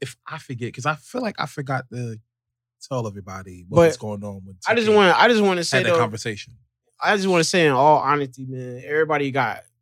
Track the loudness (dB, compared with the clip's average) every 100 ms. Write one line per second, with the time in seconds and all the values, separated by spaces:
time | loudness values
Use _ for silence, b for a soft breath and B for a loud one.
0 | -12 -14 -18 -18 -12 -10 -10 -6 -6 -6
1 | -8 -8 -8 -6 -10 -8 -6 -6 -8 -10
2 | -10 -12 _ _ _ _ _ _ -8 -6
3 | -6 -10 -14 -16 -16 -20 -2 4 4 2
4 | -8 -10 -10 -14 -18 -12 -2 0 4 6
5 | 6 6 4 4 2 0 0 0 2 2
6 | 0 -4 -10 -10 -14 -20 _ _ _ _
7 | 0 0 2 2 2 4 4 6 6 4
8 | 2 0 -2 -8 -12 -12 -12 -14 -6 -2
9 | 0 0 -2 -2 -2 -4 -12 _